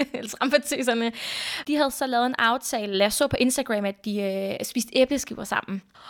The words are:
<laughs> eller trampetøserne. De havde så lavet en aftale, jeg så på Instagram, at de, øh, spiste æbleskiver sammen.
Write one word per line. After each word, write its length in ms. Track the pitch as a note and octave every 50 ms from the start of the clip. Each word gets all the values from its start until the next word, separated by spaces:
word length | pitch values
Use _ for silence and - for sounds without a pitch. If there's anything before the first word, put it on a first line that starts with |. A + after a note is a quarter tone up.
| C#4+
<laughs> 80 | - -
eller 160 | B3+ A#3+ G#3+
trampetøserne. 840 | - - - C4+ C#4+ D4 - - D4 - C4 B3 A#3 A#3 A3+ A#3 A3+ - - - - - - - - - D4+ -
De 80 | D4
havde 160 | D4 D4 C#4
så 160 | - - C#4 C4
lavet 180 | B3 A#3 A#3+
en 100 | B3+ C4 -
aftale, 680 | A#3 A3+ A#3+ B3+ - - - A3+ G#3 G3+ G3 F#3+ G3+
jeg 100 | G#3+ G#3
så 140 | - - C#4
på 80 | - -
Instagram, 460 | B3+ B3+ B3+ - B3+ - A3+ G#3 G3+
at 200 | G3+ G3 - -
de, 160 | G#3+ G3+ G#3 G3+ G3 F#3+ G3 G3 G3 - -
øh, 60 | A3
spiste 260 | - - B3+ - - -
æbleskiver 500 | C4 B3+ C4 C#4+ C4 - - A3 - -
sammen. 380 | - G#3 G#3 - - G3 F#3+ - _ _ - - -